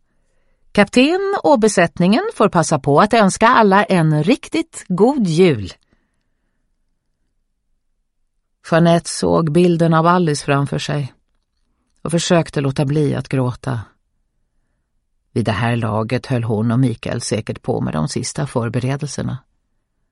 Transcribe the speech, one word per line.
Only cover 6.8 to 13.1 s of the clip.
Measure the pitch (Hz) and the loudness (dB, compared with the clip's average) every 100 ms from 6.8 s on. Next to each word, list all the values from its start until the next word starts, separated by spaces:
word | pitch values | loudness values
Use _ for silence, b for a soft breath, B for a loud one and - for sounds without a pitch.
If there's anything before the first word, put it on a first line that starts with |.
| _ _ _ _ _ _ _ _ _ _ _ _ _ _ _ _ _ _ - | _ _ _ _ _ _ _ _ _ _ _ _ _ _ _ _ _ _ -2
Jeanette | 165 170 170 - | 2 4 2 0
såg | - 175 170 160 | -4 0 0 2
bilden | 156 180 165 165 | 2 2 2 2
av | 160 165 | 2 2
Alice | 180 165 143 - | 2 0 -2 -2
framför | 139 143 151 | -2 -2 -4
sig | - 147 131 _ _ _ _ _ _ _ _ _ | -6 -6 -8 _ _ _ _ _ _ _ _ _
och | - | -4
försökte | 170 - 175 - 151 | -4 0 0 0 -4
låta | 139 135 139 | -4 -2 -2
bli | 151 143 | 0 -2